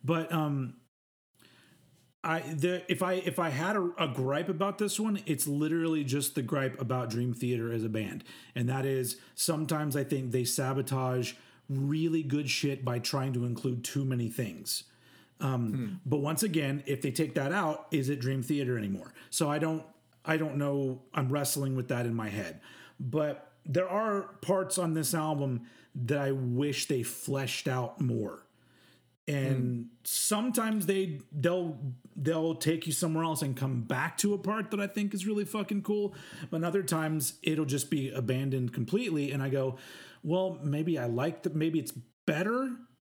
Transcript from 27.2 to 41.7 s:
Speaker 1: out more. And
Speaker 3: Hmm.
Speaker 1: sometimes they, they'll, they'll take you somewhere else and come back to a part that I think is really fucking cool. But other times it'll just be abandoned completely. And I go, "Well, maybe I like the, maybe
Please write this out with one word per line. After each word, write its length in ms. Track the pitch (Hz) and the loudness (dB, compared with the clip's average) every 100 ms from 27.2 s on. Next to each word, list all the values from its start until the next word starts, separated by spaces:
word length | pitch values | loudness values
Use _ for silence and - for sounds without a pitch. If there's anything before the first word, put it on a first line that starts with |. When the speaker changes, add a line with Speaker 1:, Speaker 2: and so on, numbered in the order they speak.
| - 135 131 - - | -2 0 0 -2 0
Speaker 1:
out 320 | 127 120 - | 0 -2 0
more. 400 | 127 113 101 - - _ _ - - - _ _ - | 2 2 -2 -6 -18 _ _ -20 -20 -20 _ _ -2
And 300 | 143 135 131 | 0 2 2
Speaker 3:
Hmm. 260 | 123 120 120 - | 2 -2 -6 -10
Speaker 1:
sometimes 840 | - - - 214 247 233 220 214 170 | -4 -2 2 2 2 2 2 2 2
they, 340 | 196 190 143 - | 2 0 -4 -8
they'll, 460 | 147 165 180 170 139 139 123 - | 0 2 2 -2 -4 -6 -8 -12
they'll 420 | - 139 160 165 160 | -2 0 2 2 2
take 300 | 156 165 165 | 2 2 0
you 60 | |
somewhere 320 | - 170 160 | 0 0 2
else 160 | 165 156 | 0 0
and 160 | 143 127 | -2 0
come 240 | 135 123 | 0 0
back 360 | 113 131 160 - | 0 0 -2 0
to 160 | 208 | 2
a 40 | 202 | 2
part 320 | 196 214 220 | 0 -2 -2
that 80 | 202 | -2
I 60 | 202 | -2
think 280 | 208 202 | 0 -2
is 120 | 202 196 | -2 0
really 200 | 208 202 | 0 0
fucking 360 | 214 196 202 | -4 -2 -2
cool. 320 | 196 208 202 - - - 143 | 2 0 0 -4 -16 -12 -6
But 120 | 165 | -2
other 200 | 170 196 | 2 0
times 520 | 165 160 156 156 135 - | 2 2 2 2 0 -2
it'll 220 | - 156 | 0 2
just 260 | 147 139 - | 2 0 0
be 200 | 151 131 | 0 0
abandoned 640 | 120 123 127 135 131 123 | -2 0 2 2 0 0
completely. 580 | - 117 196 240 156 143 | 0 0 0 2 0 0
And 100 | 139 | 0
I 60 | 135 | 0
go, 300 | 135 131 127 - - - - | 2 0 -2 -14 -18 -18 -10
"Well, 360 | 147 180 190 156 | 0 2 2 -2
maybe 360 | 147 147 160 151 | -2 0 2 2
I 80 | 120 | 0
like 360 | 117 151 165 | 2 0 0
the, 80 | 170 | -4
maybe 280 | 151 160 | 0 2